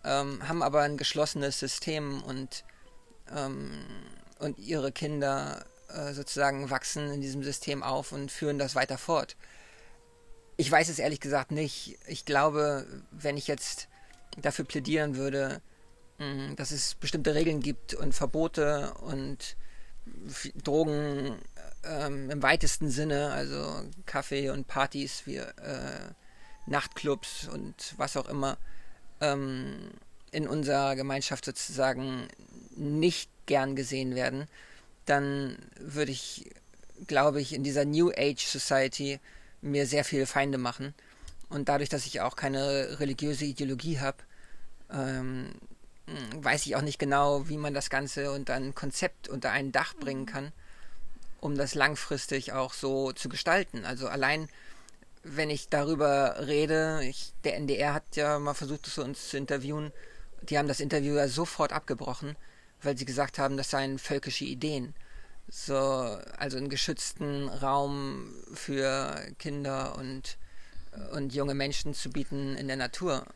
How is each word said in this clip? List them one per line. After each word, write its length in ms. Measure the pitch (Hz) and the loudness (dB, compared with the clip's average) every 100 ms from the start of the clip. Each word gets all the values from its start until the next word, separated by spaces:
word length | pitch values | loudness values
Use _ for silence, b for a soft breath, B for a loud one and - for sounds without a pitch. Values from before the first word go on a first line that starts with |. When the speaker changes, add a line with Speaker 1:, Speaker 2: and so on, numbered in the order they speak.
Speaker 1:
ähm, 420 | 139 139 139 139 139 | 2 0 0 -4 -2
haben 140 | 165 | 2
aber 180 | 143 147 | 4 6
ein 140 | 143 147 | 4 2
geschlossenes 640 | 143 151 151 147 139 - | 0 2 2 2 0 0
System 600 | 135 - - 156 143 139 | -4 -2 -2 -2 -2 -6
und, 420 | - 131 135 - - b b b b - - | -6 -6 -6 -10 -14 b b b b -20 -8
ähm, 360 | 147 135 135 139 147 139 120 - - - - | -4 -4 -4 -8 -8 -10 -12 -12 -16 -16 -6
und 180 | 151 - | -6 -4
ihre 320 | 110 160 135 | -2 0 0
Kinder, 720 | - 151 147 139 135 143 143 - - - | -2 -2 2 2 0 -2 -8 -12 -20 -12
äh, 180 | 156 143 | -6 -6
sozusagen 580 | 143 139 143 139 139 135 | -6 -4 2 4 2 0
wachsen 420 | 131 - 151 147 | 0 0 -2 -2
in 80 | 143 | -2
diesem 240 | 139 135 | -2 -2
System 400 | 139 139 - 139 | -2 -4 -2 -2
auf 260 | 127 135 139 | 0 -2 -2
und 220 | 143 139 | -6 -6
führen 260 | - 151 143 | -2 0 2
das 160 | 139 | 2
weiter 240 | - - 131 | 2 0 -2
fort. 380 | - 160 - - B B B B B B - - - - - - | 2 2 2 -10 B B B B B B -20 -20 -18 -18 -8 0
Ich 140 | 139 | 6
weiß 180 | 156 165 | 6 6
es 100 | 151 | 2
ehrlich 220 | 135 147 | 0 0
gesagt 320 | 139 139 131 | 0 0 2
nicht. 460 | 151 151 - - - - | -2 -2 -4 -10 -14 -10
Ich 180 | 151 | -10
glaube, 600 | - 143 156 151 147 139 - 135 - | 2 6 6 6 2 2 -4 -14 -14
wenn 240 | 156 147 143 | -4 -2 -2
ich 100 | 147 | -2
jetzt 420 | 143 - - - B B B - - | -2 -4 -8 -10 B B B -16 -2
dafür 240 | 147 - | -2 -2
plädieren 520 | 131 147 131 156 151 131 | -4 -4 0 2 2 0
würde, 440 | 139 135 135 139 b b b - - - | 0 0 0 -4 b b b -20 -20 -8
mh, 360 | 143 139 135 143 | -6 -4 -6 -6
dass 140 | 131 | -4
es 220 | 143 - - | 0 -2 0
bestimmte 380 | - 160 156 | -2 2 4
Regeln 260 | 151 165 151 | 4 4 4
gibt 340 | 135 - - | 0 -2 -4
und 180 | - 147 | 4 8
Verbote 800 | - 135 156 165 165 147 147 143 131 | 8 8 4 2 4 4 4 0 -4
und 540 | 131 139 135 143 - - b b b - - - - | -4 -2 -2 -4 -4 -2 b b b -6 -6 -6 -6
f-, 260 | 135 139 143 | -8 -6 -4
Drogen, 720 | 151 151 156 147 147 139 135 113 - - - - | 2 4 4 2 0 -2 -4 -6 -8 -8 -8 -6
ähm, 460 | 160 156 147 139 131 | -4 -2 -2 -2 -2
im 120 | 147 | 4
weitesten 480 | 131 160 156 - 151 | 6 10 8 6 2
Sinne, 400 | 127 151 143 147 | 2 2 2 2
also 520 | 135 139 143 151 151 - - - | 0 -2 -2 -4 -4 -6 -8 -4
Kaffee 440 | 139 - 139 139 | -4 0 0 0
und 160 | 139 131 | -2 -2
Partys, 560 | - 139 139 135 - - | 2 2 0 -4 -6 -6
wie, 100 | 131 | -8
äh, 760 | 123 - - 131 135 - - - B B B B - | -8 -10 -8 -6 -6 -8 -10 -14 B B B B -2
Nachtclubs 840 | 147 - - 156 139 - - 170 | -2 -2 -2 0 0 -2 -8 -8
und 260 | 165 - - - 151 | -8 -8 -10 -12 -4
was 200 | 139 139 | -2 -2
auch 120 | - | -2
immer, 280 | 143 139 - B B B B B - | -2 0 0 B B B B B 0
ähm, 680 | 151 139 135 131 131 143 - - - - - | 0 2 -2 -4 -6 -8 -12 -14 -18 -18 -6
in 160 | 151 156 | -2 0
unserer 480 | 151 143 139 139 | 0 2 4 4
Gemeinschaft 500 | 135 127 135 - 135 | 2 0 -2 -2 -4
sozusagen 840 | - - - 135 131 127 131 127 - - - - - - | -6 -6 -6 2 2 2 -4 -6 -8 -14 -20 -20 -16 -4
nicht 520 | 147 151 175 - - - - | 0 4 4 4 -6 -14 2
gern 280 | 143 135 | 4 4
gesehen 400 | 135 131 135 131 | 0 -2 -2 0
werden, 320 | 127 127 131 151 B B B B - - | 0 0 0 -6 B B B B -8 4
dann 520 | 143 139 139 139 - - - | 4 4 0 -4 -8 -14 -14
würde 320 | 147 147 143 | -6 -2 -2
ich, 380 | 131 - - - - - - - - 190 | -2 -8 -10 -14 -20 -20 -18 -16 -14 4
glaube 320 | 143 147 143 | 6 8 6
ich, 120 | 131 | 0
in 120 | 147 | -2
dieser 200 | 139 139 | 0 2
New 260 | 143 151 175 - | 4 6 6 6
Age 300 | 143 131 - | 2 2 -2
Society 720 | 139 - 135 135 - 139 139 B B B B | -2 4 4 4 0 -4 -4 B B B B
mir 260 | 147 143 139 | 0 2 4
sehr 180 | 147 | 4
viele 220 | 139 143 135 | 4 2 2
Feinde 300 | 139 139 135 | 2 2 2
machen. 380 | 123 - 139 - B B B B - | -2 -2 -8 -10 B B B B -6
Und 200 | 147 143 | -2 4
dadurch, 200 | 143 143 | 4 4
dass 180 | 147 131 | 0 -2
ich 140 | 127 | 0
auch 160 | 113 - | 0 0
keine 640 | 139 135 139 139 131 - | 0 2 2 2 0 0
religiöse 440 | 143 135 147 143 | 0 0 0 0
Ideologie 540 | 147 131 139 127 156 143 | -2 0 -2 0 0 0
hab, 240 | 139 - - b b b b b - | 0 -4 -14 b b b b b -6
ähm, 560 | 143 131 131 131 127 131 - - - - - - | -2 -2 -2 -2 -4 -6 -10 -14 -16 -16 -16 -12
hm, 380 | 156 117 135 | -10 -8 -2
weiß 220 | 135 147 143 | 2 2 2
ich 100 | 123 | 0
auch 60 | |
nicht 160 | 147 - | 0 0
genau, 500 | 143 139 143 143 135 | 4 6 6 4 2
wie 80 | 151 | 0
man 160 | 147 | 0
das 160 | 139 - | -2 0
Ganze 420 | 135 139 - 143 | -2 -2 -2 -2
unter 220 | 139 135 | -2 0
ein 200 | 131 135 | 0 -2
Konzept, 540 | - 143 - 185 - - | -2 -4 0 -2 -2 -6
unter 220 | 135 135 | -2 0
ein 220 | 143 139 | 2 2
Dach 220 | 131 160 | 2 0
bringen 280 | - 139 135 | -4 -6 -4
Speaker 2:
Mhm. 40 | 127 | -4
Speaker 1:
kann, 260 | 139 143 - B B B B B B - - | -6 -8 -12 B B B B B B -4 -4
um 160 | 151 143 | 0 0
das 180 | 139 | 0
langfristig 800 | 147 139 147 - 143 - 135 127 | 4 4 4 -2 -4 0 -2 0
auch 200 | 135 127 | -2 -2
so 400 | - 135 135 135 | -2 0 2 0
zu 160 | 127 131 | -2 -6
gestalten. 560 | - - 180 185 120 | -2 4 4 2 -4
Also 240 | 95 127 127 | -6 -4 -4
allein, 400 | 139 135 156 156 B B B B B - - | 2 2 2 -2 B B B B B -20 -18
wenn 260 | 160 139 151 | -6 -2 0
ich 180 | 147 - | 0 2
darüber 800 | 151 143 156 147 139 135 - 143 | 2 2 4 6 6 4 2 2
rede, 540 | 147 151 160 160 156 | 2 4 4 4 2
ich, 280 | 131 - - - | 2 0 -4 -2
der 120 | - 98 | 0 0
N 100 | 143 | 2
D 100 | 139 | 2
R 180 | 147 | 4
hat 220 | 143 - 151 | 2 -2 2
ja 220 | 147 147 | 4 4
mal 160 | 143 | 0
versucht, 320 | 143 139 151 - | -2 -4 -4 -4
das 120 | - | -4
uns 300 | 131 143 - | -4 -6 -4
zu 80 | 143 | -4
interviewen. 560 | 139 143 139 151 151 B B B B - | 0 0 0 -2 -4 B B B B -8
Die 160 | - 147 | 2 2
haben 100 | 143 | 4
das 120 | 135 | 0
Interview 340 | 143 151 139 | 2 2 4
ja 140 | 147 143 | 4 4
sofort 440 | 127 170 - 151 | 2 -2 2 2
abgebrochen, 640 | 147 - 123 - 127 147 151 b b b b | 2 -2 -4 -2 -4 -6 -8 b b b b
weil 160 | 139 127 | -2 -2
sie 60 | |
gesagt 340 | 135 127 143 - | -2 0 0 2
haben, 180 | 139 135 | 0 0
das 140 | 135 | 0
seien 280 | 139 135 135 | 0 0 -4
völkische 440 | - 139 - - | -2 -2 -2 -4
Ideen. 500 | 135 131 151 143 123 - B B B B - | -4 -2 -2 -2 -4 -8 B B B B -8
So, 260 | - - 139 | -8 0 2
also 800 | 135 131 123 104 - - 143 131 | 4 2 -2 -4 -8 -4 -4 -2
einen 120 | 139 | -2
geschützten 800 | 135 - 156 - - 147 143 139 | 0 0 -2 -4 -4 -2 -2 -2
Raum 840 | - 135 139 143 139 139 135 120 - - | 0 2 4 2 0 -4 -6 -8 -12 -12
für 640 | - - 139 135 135 135 147 - - | -10 -4 0 2 2 0 -4 -8 -8
Kinder 580 | 160 143 139 135 135 143 | -6 -4 -2 -2 -2 -4
und, 420 | 131 135 - - B B B B B - - | -6 -6 -6 -6 B B B B B -8 -6
und 200 | 151 139 | -2 -2
junge 200 | 139 143 | 0 0
Menschen 400 | 139 139 143 151 | 0 2 2 2
zu 160 | 143 - | 0 -2
bieten 460 | 139 - 143 139 135 | -2 0 0 -2 -2
in 100 | 139 | -2
der 80 | 135 | -2
Natur. 480 | 123 - 180 135 - | -2 0 0 0 -2